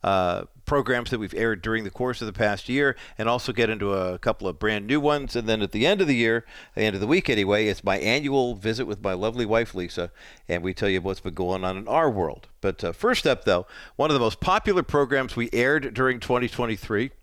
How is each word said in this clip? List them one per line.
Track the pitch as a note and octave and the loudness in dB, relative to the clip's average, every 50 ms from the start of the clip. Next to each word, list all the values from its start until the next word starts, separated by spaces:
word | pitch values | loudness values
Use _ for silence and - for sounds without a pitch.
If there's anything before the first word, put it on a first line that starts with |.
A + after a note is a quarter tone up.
uh, | - F#2+ G2 F#2+ F#2 F2 F2 F#2+ - - - - - | 0 2 2 2 2 0 0 -2 -6 -10 -16 -16 -6
programs | - D3 C#3+ B2 B2+ B2+ A#2+ A#2+ - | 0 0 0 2 2 0 -2 0 -4
that | B2+ A2+ | -4 -4
we've | G#2+ F#2 - | -4 -6 -4
aired | - A2+ A2+ A2 F#2 | -2 0 0 0 -2
during | E2+ A2+ A2+ A2+ A2 | -2 -2 -2 -2 -4
the | G2 | -6
course | - - B2 B2+ B2 - | -6 -4 -4 -4 -2 -4
of | A#2 | -6
the | A2 | -8
past | F#2+ F#2+ A2+ G#2 G#2 F#2+ - - | -2 0 0 0 0 -2 -4 -2
year, | B2 C#3 C#3+ C#3 C3 - - - - - | 0 2 2 2 0 -2 -12 -20 -8 -2
and | A2 A2+ | 0 0
also | A#2+ B2 - - | 0 0 -2 -4
get | A#2 A#2 A#2 G#2+ | 0 0 2 2
into | A2 G#2 G2+ G2+ | 2 0 0 0
a | G2 F#2+ F#2 F#2 F2+ F2+ | 0 0 0 -2 -4 -2
couple | - A#2+ G#2+ - G#2 F#2+ | 0 -2 -2 0 -2 -6
of | E2+ - | -4 -2
brand | - G#2+ G#2+ G#2 G2+ | -2 0 0 0 -2
new | G#2+ C3+ D3+ | 0 0 2
ones. | C#3+ D3 D3 D3 C#3 B2 - | 2 2 2 2 -2 -4 -4
And | A#2+ A2+ | -4 0
then | A2 A2 A2 | 0 0 0
at | G#2 G2 | 0 -2
the | - G#2 A#2 | 0 0 2
end | D#3+ G3+ G3 | 2 4 2
of | F#3+ | 4
the | D3+ C3+ | 2 4
year, | A#2 A#2 A2+ A2+ A#2 - - - - - - _ | 4 4 4 2 2 -2 -6 -20 -20 -20 -10 _
the | - G#2 | 0 0
end | G#2+ G2 | 0 2
of | F#2+ | 0
the | G2+ | 0
week | G#2+ D3+ F#3+ - - | 2 2 2 2 2
anyway, | C3 G#2 G2 F#2+ G2+ G#2 A2 | 2 2 4 4 4 2 4
it's | G#2+ F#2+ - - | 2 0 0 0
my | G2 F#2+ F2 | 0 0 2
annual | C#2+ G#2+ A#2 C#3+ D3+ C#3 C3+ C3+ B2+ B2 A#2+ | 2 0 0 0 0 0 2 2 2 0 -2
visit | G2 F#2+ A2 A2+ A2+ C3 | -4 -2 -2 -2 -2 -4
with | - G#2 G2 | -6 -6 -4
my | - G2 | -2 -2
lovely | F#2 F2+ G2+ A2 A2+ B2 A#2+ | -2 0 -2 -2 -2 -2 -2
wife, | G#2 A2 A2+ A#2 - - | 2 2 2 0 0 -4
Lisa, | F#2+ F2+ E2+ - - F2 F2 - - - - - - - - | -6 -6 -6 -4 -6 -6 -6 -8 -18 -20 -20 -20 -20 -6 -4
and | E2+ F2 | -4 -2
we | E2+ F#2 | -2 -4
tell | F2+ - G#2+ G2+ | -4 0 0 0
you | F#2+ F#2+ | 0 0
what's | E2+ F#2+ F#2+ - | 0 -2 -6 -4
been | - F#2+ E2+ | -6 -8 -4
going | - F#2 F2+ F#2+ F#2+ F#2 | -4 -2 -2 -2 -2 -2
on | F#2 F#2+ | -4 -4
in | F#2+ G#2+ | -4 -4
our | G#2 A#2 D#3 E3 D3 | 0 0 2 2 2
world. | A2+ G2 F2 D2+ - - - - - _ | 2 0 -2 -2 -4 -8 -14 -20 -16 _
But, | - G2 F#2 - | -4 -4 -2 -2
uh, | - E2+ | -4 -6
first | E2 - - A#3 B3+ - - | -4 0 0 0 0 2 2
up, | D#3+ C3 - - | 2 0 2 2
though, | G#2+ F#2+ F2 F2+ - - - - - - | 2 2 2 0 -4 -16 -20 -20 -18 -4
one | - C#3+ D#3 | -2 0 2
of | D3+ | 4
the | C3+ | 4
most | A#2+ A2+ G2+ - | 2 2 0 0
popular | - F#3 F#3 G#3+ - G#3+ G3 F3+ | 0 2 2 2 2 2 2 2
programs | D#3+ - - D3 C#3+ B2 C#3 C3+ C3 A#2 - | 0 2 2 2 2 4 2 0 0 -2 -2
we | A#2+ A#2 - | -4 -4 0
aired | - A2 A#2+ C3 D3 D#3 C3+ C3 | 0 2 2 4 2 2 0 -4
during | A2 B2 C3 C3 B2+ A#2+ | -2 0 2 2 2 0
twenty | - - B2+ B2 B2 A#2 | -2 0 0 0 0 -2
twenty-three | - - A#2+ A#2 A2 G2+ - - A2+ G2+ A#2+ C3+ - - | -2 -4 -2 -2 -4 -6 -4 -2 0 0 0 -2 -6 -14